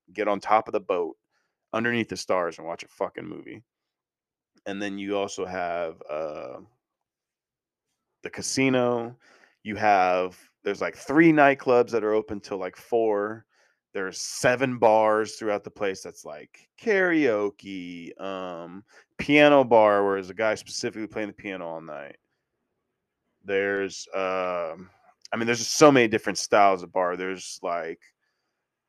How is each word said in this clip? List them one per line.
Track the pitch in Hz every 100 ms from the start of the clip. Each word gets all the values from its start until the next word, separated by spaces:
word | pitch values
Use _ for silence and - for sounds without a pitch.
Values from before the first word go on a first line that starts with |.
| _
get | 92 104
on | 101
top | - 104 -
of |
the | 107
boat | 95 90 82 - _ _ _ _ -
underneath | 110 117 117 107
the | 90
stars | - 95 85 80
and | 80
watch | 82
a | -
fucking | - 95 - 87
movie. | 80 - 117 _ _ _ _ _ _ _ _ _ _ 104
And | 98
then | 101 101
you | 98 101
also | 101 - 90
have, | 92 85 85 85 82 -
uh, | 76 78 78 65 - 107 _ _ _ _ _ _ _ _ _ _ _ _ _ _ _
the | -
casino. | - - - 135 127 123 120 117 127 _ _ _ _
You | 104 101
have, | 107 101 92 92 92 90 _ _
there's, | 101 95
like, | 90 82
three | - 143 165
nightclubs | 151 143 135 135 123 120
that | 113
are | 107
open | 107 107 104
till, | - 98
like, | 92 -
four. | - 120 113 101 104 113 _ _ _ _ _
There's | 101 95 87
seven | - - 135 123 131 123
bars | 113 110 110 107 107 -
throughout | 110 104
the | 104
place | - 104 95
that's, | 87 - 78
like, | 73 64 - _ _
karaoke, | 240 196 185 165 135 107 104 - 98 95 87 87 85 -
um, | 95 95 92 85 85 92 - - _ -
piano | - 147 147 143
bar, | 120 113 107 101
where | 101 98
there's | 92
a |
guy | 90 110 104
specifically | - - 120 107 104
playing | 110 104
the |
piano | - 101 95 85
all | 82
night. | 80 73 71 - _ _ _ _ _ _ _ _ _ _ _ _
There's, | 98 98 98 98 98 - - 95
um, | 95 92 90 87 82 82 92 _ _ _ -
I | 113
mean, | 113
there's | 117
just | 110 -
so | 151
many | 135 113
different | 110 - 90
styles | - 110 101 92
of | 87
bar. | 92 90 90
There's, | 92 92 - -
like, | 92 85 82 87 _ _ _ _ _ _ _ _